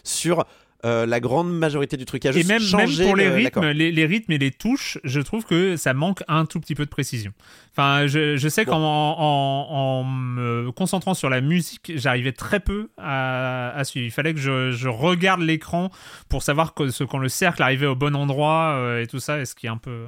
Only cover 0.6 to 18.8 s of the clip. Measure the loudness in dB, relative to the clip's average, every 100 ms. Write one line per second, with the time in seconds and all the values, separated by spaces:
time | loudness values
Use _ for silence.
0.6 | _ _ 0 0 2 0 2 0 0 0
1.6 | 0 0 -2 -4 -6 -2 0 2 2 2
2.6 | 4 4 2 4 4 4 4 4 2 2
3.6 | 0 2 2 4 2 2 0 0 0 -2
4.6 | -2 -2 -2 -8 -4 -2 -2 -4 0 2
5.6 | 2 0 0 0 0 -2 0 0 0 -4
6.6 | -6 -4 -4 -4 -4 -4 -8 -12 -20 -20
7.6 | _ 0 2 4 4 2 2 2 0 0
8.6 | 2 2 2 2 0 2 2 2 0 -2
9.6 | -2 -2 0 0 -2 -4 -4 -2 -2 -2
10.6 | -4 -2 0 0 0 -2 0 2 2 2
11.6 | 0 -10 -10 -2 0 0 -2 -4 -2 0
12.6 | 0 -4 -6 -10 -6 -2 -2 -2 -2 -4
13.6 | -6 -4 -6 -4 -4 -2 -2 0 0 0
14.6 | 0 -2 -2 0 2 2 2 2 2 0
15.6 | -2 -2 -2 -8 -20 -20 -4 -2 0 0
16.6 | 0 0 -2 -2 -4 -2 -2 0 0 2
17.6 | 2 2 0 2 0 0 0 2 2 2
18.6 | 2 0